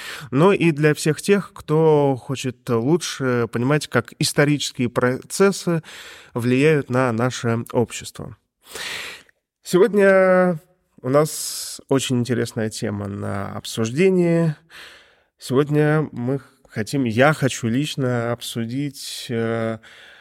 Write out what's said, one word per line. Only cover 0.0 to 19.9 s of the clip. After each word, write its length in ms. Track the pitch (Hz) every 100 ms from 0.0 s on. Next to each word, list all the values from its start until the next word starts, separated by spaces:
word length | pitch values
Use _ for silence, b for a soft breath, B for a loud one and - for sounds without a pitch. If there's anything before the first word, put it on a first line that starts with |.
| B B 139
но 200 | 127 185
и 200 | 196 170
для 240 | 143 151 147
всех 260 | 160 147
тех, 320 | - 202 -
кто 680 | - - 151 160 151 139 127
хочет 480 | - 131 127 - -
лучше 760 | 117 123 170 - - 131 120 113
понимать, 360 | 117 127 151 -
как 260 | 123 - -
исторические 720 | 156 - 147 147 - - 120
процессы 920 | 120 123 127 - - 196 190 - 165 B B B B B
влияют 560 | 123 120 127 151 151 131
на 220 | 123 131
наше 540 | 110 127 - 117 117 -
общество. 640 | 127 110 - - - - - _ _ B B B B B B B _ _ _
Сегодня 1000 | - 175 208 202 196 190 185 185 180 160 _ _ _ _
у 60 | 127
нас 720 | 139 156 - - - - - -
очень 300 | 135 - 123
интересная 540 | 120 120 120 117 110
тема 360 | - 110 104 101
на 480 | 101 104 101 98 104
обсуждение. 1000 | - - 113 131 190 185 170 170 165 151 _ B B B B B B _
Сегодня 720 | - 120 147 151 151 156 143
мы 300 | - 120 135 - _ _
хотим, 300 | 117 107 143
я 300 | 120 110 139
хочу 340 | 156 131 - 117
лично 640 | 120 151 - 127 120 117
обсудить, 960 | 120 - 117 113 131 143 - - - -
э, 500 | 117 113 113 113 110 B